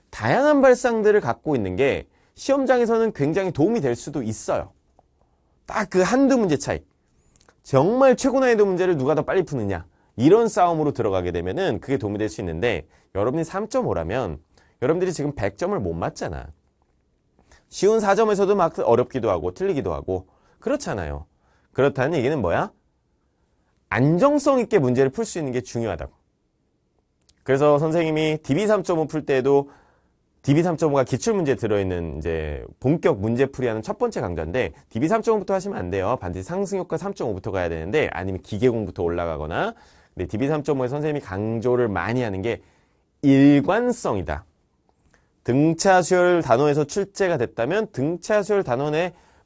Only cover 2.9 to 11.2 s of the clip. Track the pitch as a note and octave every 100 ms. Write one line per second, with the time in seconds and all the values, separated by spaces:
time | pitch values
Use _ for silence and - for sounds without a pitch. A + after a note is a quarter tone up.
2.9 | A3+ A3+ - C#3+ G3 F#3 C#3+ E3+ A#3 C#3
3.9 | A#2+ - C#3+ A2+ G#2+ - B2+ - _ _
4.9 | _ _ _ _ _ _ _ - G#3+ G3+
5.9 | F3+ F3+ B3+ C#4 C4 F#3+ C#3 C3 D#2 -
6.9 | _ _ _ _ _ _ _ - C3+ E3+
7.9 | B3+ C4+ B3 C4 C4+ B3+ A3 G3+ F3 F#3
8.9 | D#3 C3 D3+ B2 F#3 E3 C3 G2+ F2 -
9.9 | _ _ - C#4+ A3+ A3+ G#3+ F3 D#3+ C#3+
10.9 | - G#2+ F#2+